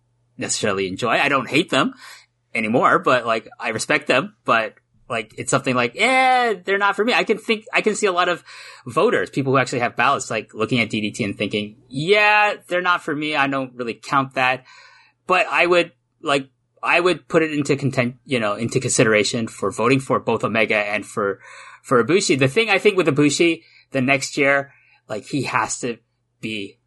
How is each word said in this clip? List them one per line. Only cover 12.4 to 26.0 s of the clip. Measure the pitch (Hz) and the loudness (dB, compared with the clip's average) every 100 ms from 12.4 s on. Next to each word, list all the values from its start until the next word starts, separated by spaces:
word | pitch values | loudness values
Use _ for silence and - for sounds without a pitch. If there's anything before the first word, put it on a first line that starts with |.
| 208 - - | 2 -2 -4
they're | 180 | -2
not | 180 175 | 0 -2
for | 165 147 | -2 -6
me. | 151 | -2
I | 147 139 | 0 0
don't | 139 127 | -2 -6
really | 123 117 | -8 -8
count | 107 - 139 135 | -8 -2 -2 0
that." | 135 127 131 - - - - _ _ - | 0 0 -2 -8 -20 -20 -20 _ _ 0
But | 180 - | 0 2
I | 151 175 | 2 4
would, | 175 170 _ _ _ | 2 0 _ _ _
like, | 151 143 135 _ _ _ | -2 -2 -4 _ _ _
I | 117 165 | 0 2
would | 180 170 - | 2 0 0
put | 170 | 0
it | 160 | 2
into | 147 139 139 | 0 0 0
content, | 131 - 120 - - | 0 0 -2 -6 -4
you | 123 | -2
know, | 104 104 | -2 -2
into | 117 131 | -2 -2
consideration | 123 - 113 107 101 120 113 | 0 2 4 4 2 -2 -6
for | - 98 | -6 -6
voting | - 117 135 | 0 2 2
for | 135 110 | 0 -2
both | - 110 | 0 -2
Omega | 117 110 107 107 | 0 0 2 0
and | 104 104 - | -2 -6 -8
for, | 113 98 95 - - - - | -6 -4 -6 -12 -20 -20 -16
for | - 123 | 0 2
Ibushi. | 113 196 196 135 | 4 2 2 2
The | 135 | 2
thing | 226 226 | 2 0
I | 190 | 2
think | 208 185 | 4 2
with | 160 | 2
Ibushi, | 143 147 143 170 160 _ _ _ | 2 2 2 0 0 _ _ _
the | 135 | -2
next | 127 139 - 147 | 0 0 -2 0
year, | 139 139 139 _ _ _ - | 2 0 -2 _ _ _ -12
like, | 107 - | -12 -6
he | 147 | -6
has | 110 127 107 - | -2 -2 -4 -6
to | 127 110 | -8 -10